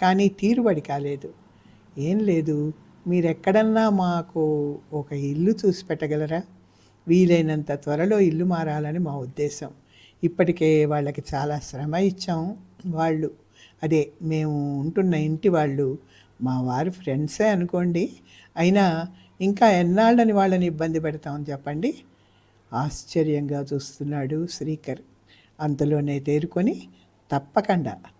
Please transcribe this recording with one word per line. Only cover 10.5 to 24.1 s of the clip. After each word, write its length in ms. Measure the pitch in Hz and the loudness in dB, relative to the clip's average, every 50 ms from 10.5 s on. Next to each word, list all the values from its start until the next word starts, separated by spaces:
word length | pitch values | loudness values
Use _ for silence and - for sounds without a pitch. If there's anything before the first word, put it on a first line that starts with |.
| 170 - 156 156 156 156 151 | 2 2 2 4 4 4 4
వాళ్ళకి 380 | 147 151 147 143 143 143 - - - - | 2 0 -2 -2 -4 -6 -8 -8 -6 -4
చాలా 240 | 135 143 147 147 147 | -4 -4 -4 -4 -6
శ్రమ 360 | - - - 127 143 151 156 | -8 -10 -10 -8 -6 -4 -2
ఇచ్చాం. 600 | 175 196 196 185 185 - 185 170 160 165 190 220 - - - _ - - | 0 0 0 0 -2 -6 -6 -4 -4 -4 -6 -8 -12 -16 -20 _ -12 -8
వాళ్ళు, 440 | 185 160 160 165 165 160 156 160 - - - _ _ _ _ - - _ - 160 | -6 -4 -2 0 0 0 0 -2 -4 -6 -10 _ _ _ _ -20 -20 _ -6 -2
అదే 280 | 151 160 156 143 - - - 175 | 0 2 2 0 0 -4 -8 -6
మేము 580 | 160 160 156 156 151 147 147 143 143 139 139 | -4 -2 -2 -2 -2 -2 -2 -2 -2 -4 -4
ఉంటున్న 340 | 143 160 165 202 190 185 170 | -4 -2 0 0 2 2 2
ఇంటి 340 | 151 151 156 160 156 - 202 | 2 0 0 -2 0 2 2
వాళ్ళు 500 | 175 160 151 143 135 143 143 131 139 151 - _ _ - _ _ _ - 123 | 2 2 2 2 0 0 -2 -2 -2 -6 -10 _ _ -20 _ _ _ -6 -4
మా 200 | 127 127 127 127 | -2 -2 -2 -2
వారి 280 | 127 123 131 156 185 | -2 -2 -2 -2 -4
ఫ్రెండ్సే 580 | 180 - - 147 131 139 151 147 - - 214 220 | -6 -8 -6 -4 -4 -2 -4 -4 -2 0 0 2
అనుకోండి, 640 | 202 180 175 175 - 180 180 175 170 170 208 - - - - _ - - - _ - | 2 0 0 -2 -2 -2 0 0 0 0 -2 -4 -6 -12 -20 _ -20 -20 -20 _ -4
అయినా 480 | 160 170 180 190 202 196 180 165 160 170 180 - - - _ _ - | 0 2 4 4 4 4 4 2 0 -4 -8 -10 -16 -20 _ _ -4
ఇంకా 300 | 185 196 202 - 240 220 | -2 0 2 4 6 6
ఎన్నాళ్ళని 600 | 190 175 175 170 180 208 220 226 240 240 233 220 208 | 6 6 4 4 4 4 6 6 6 6 4 4 4
వాళ్ళని 340 | 202 196 190 185 180 180 | 4 4 4 4 2 2
ఇబ్బంది 340 | 175 160 156 160 165 160 160 | 0 0 -2 -2 -2 -2 -2
పెడతామని 440 | 160 156 151 147 - 151 143 147 143 147 | -2 -2 -4 -6 -8 -8 -8 -8 -6 -8
చెప్పండి." 440 | 139 139 - 143 147 156 190 277 330 - - _ _ _ _ _ _ _ _ _ _ _ _ - 117 | -8 -8 -6 -6 -6 -2 -2 -2 -4 -4 -12 _ _ _ _ _ _ _ _ _ _ _ _ -8 -6
ఆశ్చర్యంగా 920 | 120 139 151 147 - - - - 170 156 156 147 143 147 139 147 139 143 139 147 | -4 -4 -4 -6 -8 -10 -4 -2 0 0 0 0 -2 -2 -2 -4 -6 -6 -4 -6
చూస్తున్నాడు 720 | 139 135 - - - 143 143 | -6 -6 -8 -12 -10 -8 -6